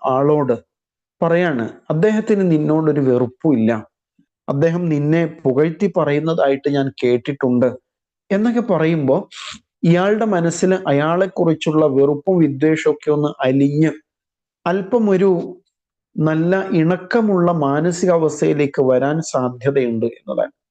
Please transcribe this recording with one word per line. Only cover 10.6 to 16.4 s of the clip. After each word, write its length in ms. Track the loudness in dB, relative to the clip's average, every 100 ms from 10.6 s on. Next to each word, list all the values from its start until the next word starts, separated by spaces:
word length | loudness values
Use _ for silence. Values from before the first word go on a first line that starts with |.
| 0
അയാളെക്കുറിച്ചുള്ള 1120 | 0 0 0 0 0 -2 0 0 0 0 0 2
വെറുപ്പും 520 | 2 2 0 0 2
വിദ്വേഷമൊക്കെ 720 | 2 2 0 0 0 -2 -2
ഒന്ന് 180 | -2 -2 -2
അലിഞ്ഞ് 500 | -2 2 2 2 0 -2 _ _ _ _ _ _ -4
അല്പം 440 | -4 -2 0 2
ഒരു 480 | 2 2 0 -4 -14 _ _ _ _ _ -2
നല്ല 500 | 0 0